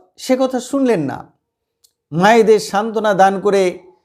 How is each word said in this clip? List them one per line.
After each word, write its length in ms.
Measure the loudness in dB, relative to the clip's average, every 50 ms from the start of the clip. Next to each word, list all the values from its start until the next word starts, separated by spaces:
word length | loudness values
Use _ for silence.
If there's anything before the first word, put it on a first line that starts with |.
| _ _ _
সে 200 | -8 -4 -2 0 0
কথা 200 | 0 -2 -4 -6
শুনলেন 420 | -6 -6 -4 -2 0 0 0 0
না। 240 | -2 -4 -8 -10 -14 -18 _ _ _ _ _ _ _ _ _ _ _ _ _ _ _ _
মায়েদের 480 | -2 0 2 4 4 4 4 4 2 2
সান্ত্বনা 540 | 0 -2 -4 -4 -4 -4 -4 -4 -2 0 2
দান 260 | 4 2 2 2 0
করে 400 | -2 0 0 0 0 0 -4 -6 -12 _ _ _